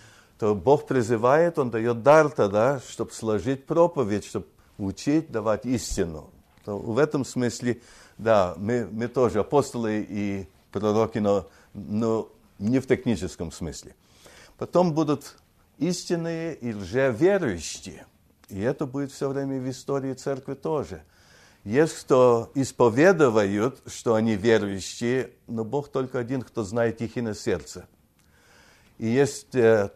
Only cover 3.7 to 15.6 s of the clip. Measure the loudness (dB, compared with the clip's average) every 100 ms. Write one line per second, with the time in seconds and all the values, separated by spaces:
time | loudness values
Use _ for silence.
3.7 | 2 2 2 -2 -2 -4 -10 -12 _ _
4.7 | -10 -8 -6 0 0 0 -4 0 -2 -2
5.7 | -4 -4 -4 -4 -6 -16 -20 _ _ -10
6.7 | -8 -4 0 0 0 -4 -2 -4 -2 -4
7.7 | -6 -8 -20 -20 -6 2 4 2 -2 -4
8.7 | -2 -4 -6 -4 0 2 2 0 0 0
9.7 | -4 -4 -4 -4 -6 -4 -6 -10 _ _
10.7 | -4 0 2 0 0 0 0 -2 _ _
11.7 | -16 -8 -4 -2 -2 -4 _ _ _ -2
12.7 | -2 0 -2 0 -4 -4 -10 -12 -8 -10
13.7 | -10 -18 -20 _ _ -20 -20 -20 _ -2
14.7 | 2 2 2 0 -2 -4 -20 _ _